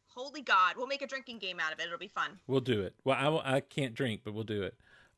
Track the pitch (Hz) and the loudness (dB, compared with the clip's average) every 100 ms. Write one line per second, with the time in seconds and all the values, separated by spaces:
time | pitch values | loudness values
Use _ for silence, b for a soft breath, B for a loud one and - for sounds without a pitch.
0 | _ 247 269 302 240 196 180 170 254 277 | _ -12 -10 -6 4 6 6 4 -2 -4
1 | 269 269 254 226 190 175 156 156 170 170 | -4 -6 -8 -8 -6 -2 -2 -2 -4 -6
2 | 180 180 151 - - 135 123 107 92 - | -6 -4 -4 -6 -2 0 2 2 0 -2
3 | 131 127 139 156 135 135 - - 135 117 | 0 2 4 2 2 0 0 -4 -4 -2
4 | 131 104 107 104 104 104 92 - b b | -2 -2 -4 -6 -2 -2 -2 -6 b b
5 | b | b